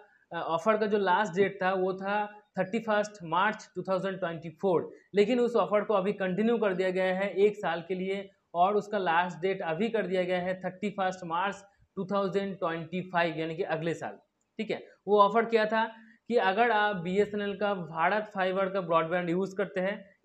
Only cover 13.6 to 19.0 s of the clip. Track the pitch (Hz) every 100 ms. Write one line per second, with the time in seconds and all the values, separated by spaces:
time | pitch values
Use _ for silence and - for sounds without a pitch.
13.6 | 196 160 165 160 120 101 _ _ _ -
14.6 | 220 143 - - - 208 202 226 226 226
15.6 | 214 220 226 - - _ - 233 190 190
16.6 | 240 214 208 196 165 190 202 208 202 190
17.6 | 202 196 160 160 170 208 214 196 185 185
18.6 | 190 196 175 165